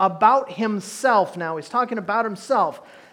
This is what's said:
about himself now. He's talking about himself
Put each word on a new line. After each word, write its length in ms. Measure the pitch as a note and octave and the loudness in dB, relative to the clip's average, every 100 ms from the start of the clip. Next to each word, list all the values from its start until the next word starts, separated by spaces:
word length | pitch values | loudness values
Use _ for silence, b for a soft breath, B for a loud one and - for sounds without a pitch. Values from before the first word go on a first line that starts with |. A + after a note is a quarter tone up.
about 520 | F#3+ F3 A3 C4+ C4+ | 0 4 4 4 0
himself 840 | - A3 G#3 F3+ - C4 A3 F3 F3 | -4 -2 -2 -6 -4 2 2 2 -2
now. 200 | E3 D#3+ | -6 -6
He's 120 | D3+ | -4
talking 300 | B3 B3 A#3 | -2 -2 -4
about 260 | F#3+ G#3+ | -4 -2
himself 560 | A3+ F#3+ - B3+ E3+ - B B B | -2 -4 -2 2 2 -2 B B B